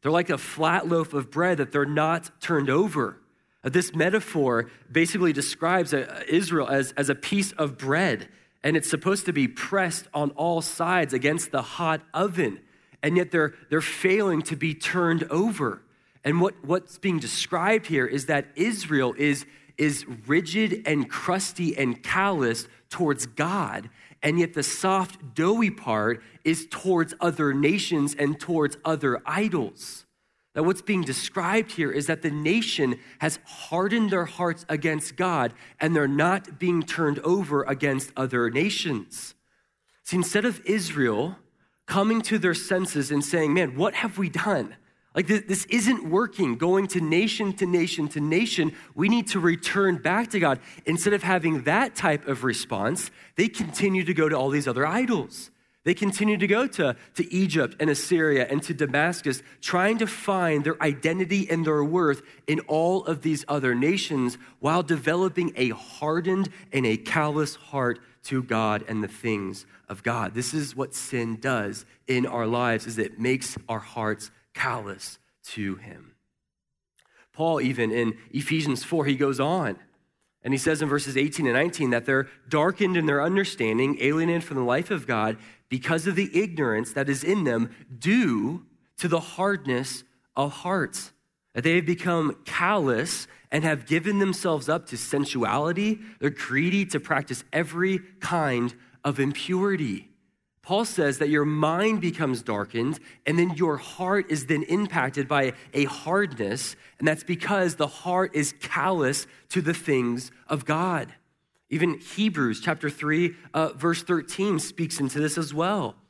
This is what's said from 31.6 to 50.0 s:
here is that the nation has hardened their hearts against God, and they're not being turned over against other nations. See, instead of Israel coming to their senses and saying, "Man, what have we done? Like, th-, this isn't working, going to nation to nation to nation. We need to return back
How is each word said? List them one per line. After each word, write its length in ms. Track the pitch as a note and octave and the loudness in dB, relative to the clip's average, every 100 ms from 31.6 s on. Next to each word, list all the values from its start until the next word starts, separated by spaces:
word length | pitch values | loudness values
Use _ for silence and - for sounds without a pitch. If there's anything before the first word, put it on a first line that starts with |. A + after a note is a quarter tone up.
| A3 | 0
here 180 | - D3 | -2 -2
is 160 | C#3+ C#3+ | 0 -2
that 160 | D#3+ | -2
the 80 | D#3+ | -2
nation 680 | D3 D3+ A3 - - C3+ A#2+ - - | -2 2 2 0 0 0 0 -8 -4
has 180 | D#3 D3+ - | -4 -4 -12
hardened 640 | - - E3+ G3 A#3 G#3+ | -18 -6 -2 0 2 2
their 160 | F#3 E3 | 0 -2
hearts 400 | - F3 E3+ - | -2 -2 -2 -4
against 480 | D#3 D#3+ D#3 D3+ C3 | -2 0 -2 -4 -2
God, 380 | F3+ E3 A#2+ - - - | 0 2 0 -4 -20 -4
and 160 | D#3+ E3 | 2 2
they're 120 | C#3 | 2
not 500 | C#3 E3 F#3+ F#3+ D3 | 4 2 2 -4 -4
being 240 | F3+ E3+ | 0 2
turned 380 | D#3 - D#3 C#3+ | 0 0 0 0
over 420 | - F#3+ E3 C#3+ | 2 2 2 0
against 500 | C3+ C3+ C#3+ C3 - - | 0 0 0 0 -4 -4
other 320 | C3 B2+ A#2 | 0 2 2
nations. 840 | A#2+ F#3+ G3 F3 A#2+ F2+ - - - _ _ _ _ _ _ | 2 0 0 -2 -4 -6 -12 -14 -16 _ _ _ _ _ _
See, 160 | - F3+ | -2 0
instead 280 | F3 G#3 A#3 | 2 2 0
of 140 | F3+ - | -2 0
Israel 720 | G#3+ E3 D3+ B2 G#2 D3+ F#3 _ _ _ _ - | 0 0 2 2 2 -2 -6 _ _ _ _ -2
coming 380 | G3 G#3 A3+ | 2 4 2
to 160 | G#3+ G#3+ | 2 2
their 160 | F3+ E3 | 2 0
senses 560 | - F#3 F#3 D3 C#3 | 0 0 0 -2 0
and 120 | D3 | 0
saying, 300 | C#3+ F3 D#3 | 0 0 2
"Man, 220 | D3+ D#3+ B2+ | 2 2 0
what 180 | F#3 | 0
have 240 | - A3+ F#3 | 0 -4 -2
we 120 | F#3 | -2
done? 460 | - G#3+ F3+ G#2 - _ _ _ | -2 0 0 -2 -10 _ _ _
Like, 140 | - E3+ | -2 2
th-, 180 | G#3 G3+ | 2 2
this 200 | G3 - | -4 0
isn't 440 | A3+ G#3+ B3 E3 | 2 2 2 2
working, 460 | F3+ A#3 - D#3+ A#2 | 0 0 0 0 2
going 320 | E3 F#3+ G3 | 2 2 2
to 140 | F3+ | 0
nation 520 | D#3 D#3+ G#3+ - G#3 | 2 2 2 0 -2
to 140 | F#3+ F#3 | 0 2
nation 400 | F3 D#3+ - D3 | 2 2 0 -4
to 120 | D3+ | -2
nation. 540 | D3 E3 A3+ - D#3+ - - - | 0 0 0 0 -2 -2 -16 -2
We 140 | F#3+ | 2
need 180 | A#3 G3+ | 2 2
to 120 | F#3+ | 0
return 580 | E3+ E3+ - G3 G3 | 2 0 -2 2 2
back 340 | F3 | 2